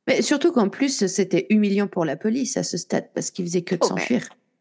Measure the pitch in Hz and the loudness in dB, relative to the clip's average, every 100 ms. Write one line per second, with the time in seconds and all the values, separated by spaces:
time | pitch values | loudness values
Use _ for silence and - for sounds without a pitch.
0 | - - 226 285 339 254 196 - 277 - | 0 2 2 2 2 4 2 0 -2 0
1 | 190 190 185 170 - 214 208 196 202 - | 0 0 0 0 2 2 4 2 0 -2
2 | 160 143 220 240 240 180 170 175 - - | -2 -2 -2 -2 -2 -2 -4 -4 -4 -4
3 | - - 170 - 175 175 170 175 - - | -4 -6 -6 -6 -2 -2 -2 0 0 -2
4 | - - - - _ _ | -2 -2 -4 -14 _ _